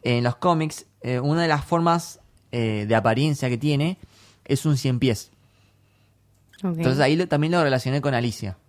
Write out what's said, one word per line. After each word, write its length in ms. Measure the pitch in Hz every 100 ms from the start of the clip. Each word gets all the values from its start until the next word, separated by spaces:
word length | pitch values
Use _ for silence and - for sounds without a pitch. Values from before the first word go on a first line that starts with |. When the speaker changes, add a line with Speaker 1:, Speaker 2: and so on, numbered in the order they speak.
Speaker 1:
en 220 | - 120
los 120 | 120 123
cómics, 500 | 180 165 156 - - _
eh, 180 | - 123
una 220 | 139 160
de 60 | 170
las 160 | 147
formas, 560 | - 170 170 170 165 - _ _ _
eh, 320 | 120 113 107 104
de 60 |
apariencia 540 | 113 110 113 151 143 131
que 100 | 120
tiene 400 | 147 143 156 185 - _ - _
es 200 | - 135
un 120 | 156 139
cien 220 | 135 123
pies. 300 | 127 107 - _ _ _ _ _ _ _ _ _ _ _ _ _
Speaker 2:
Ok. 100 | 196 165
Speaker 1:
Entonces 220 | 165 135
ahí 140 | 139
lo, 140 | 156 180
también 240 | 147 156
lo 100 | 175
relacioné 380 | 151 131 127 139
con 140 | 139
Alicia. 420 | 127 120 107 104 92